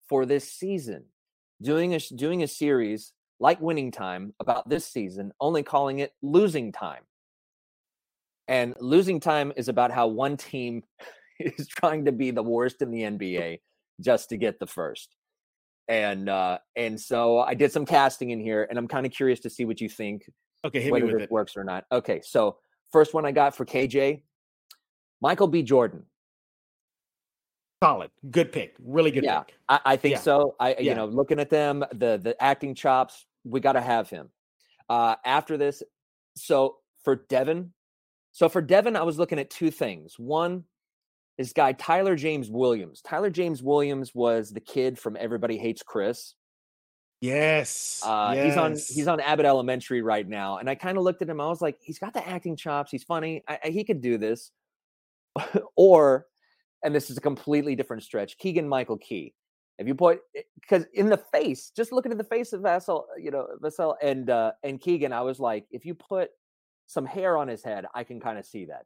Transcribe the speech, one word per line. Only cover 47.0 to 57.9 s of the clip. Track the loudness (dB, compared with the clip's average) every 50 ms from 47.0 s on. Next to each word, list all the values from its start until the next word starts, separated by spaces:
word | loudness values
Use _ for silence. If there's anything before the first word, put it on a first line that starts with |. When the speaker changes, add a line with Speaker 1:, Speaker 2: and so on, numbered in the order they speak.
| _ _ _ -8
Speaker 2:
Yes. | -6 -2 0 2 2 2 2 2 0 -4 -8 -8 -8 -10 -8 -6 -4
Speaker 1:
Uh, | -2 0 0 2 0 2
he's | 2 2 2 4
on, | 2 2 0
Speaker 2:
Yes. | 0 -4 -8 -6
Speaker 1:
he's | -4 -2 0
on | 0 0 0
Abbott | 2 2 2 4 6
Elementary | 6 4 4 2 0 -2 -4 -4 -4 -2 -2
right | 0 0 0 0 -2
now. | -4 -6 -6 -4 -4 -4
And | -4 -4 -6
I | -6
kinda | -6 -4 -4 -2 0
looked | 0 0 0 -2
at | -4 -6
him, | -6 -4
I | -4
was | -4 -4 -2
like, | -4 -4 -4 _
"He's | _ -16 -14 -12
got | -10 -8 -8
the | -8 -8
acting | -8 -8 -8 -6 -8 -8
chops. | -8 -6 -6 -4 -4 -4 -6
He's | -8 -10 -6
funny. | -4 -4 -4 -4 -6 -8 -8 -10
I, | -10 -10 -8 -6
I, | -4
he | -4 -4 -2
could | -2 -2 -2
do | 0 0 0
this." | 0 0 -2 -4 -4 -8 -20 _ _ _ _ _ _ _ _ _ _ _ _ _ _ _ _ -8
<laughs> | -8 -6 -2 -2 -4 -4 0 6
Or, | 8 10 12 12 10 10 8 6 4 0 _ _ _ _ _ _ _ _ _ _ -6 -4
and | 0 0
this | -2 -2 -4
is | -8
a | -4
completely | -4 -4 -4 -4 -2 0 0 0 2 0 -2
different | -4 -4 -6